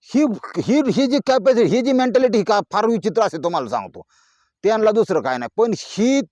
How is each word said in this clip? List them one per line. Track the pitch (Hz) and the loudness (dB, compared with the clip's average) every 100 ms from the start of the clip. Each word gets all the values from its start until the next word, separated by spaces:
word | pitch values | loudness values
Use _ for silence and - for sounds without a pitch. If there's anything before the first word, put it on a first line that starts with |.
ही, | _ 254 302 202 - 175 | _ 0 0 -2 -8 -6
ही, | 135 269 269 | 0 0 2
ही | 185 269 | 0 0
जी | 269 - | 0 0
कॅपॅसिटी, | 262 185 240 190 | 2 2 2 2
ही | 220 | 2
जी | 254 | 2
मेंटॅलिटी, | 254 254 240 254 214 | 2 2 2 2 0
ही | |
का | 190 208 240 | 0 0 0
फार | 196 220 | -2 0
विचित्र | 226 196 220 | 0 -2 0
असते, | 208 160 | -2 -2
तुम्हाला | 170 170 123 | -4 -4 -4
सांगतो. | 117 95 - - _ _ _ _ _ | -6 -8 -16 -20 _ _ _ _ _
त्यांना | 196 220 214 | -2 2 2
दुसरं | 214 220 170 | 2 0 0
काय | 127 127 | -2 -4
नाही, | 120 - | -6 -2
पण | 233 202 | 0 0
ही | - - 233 269 196 | -6 -2 0 0 -2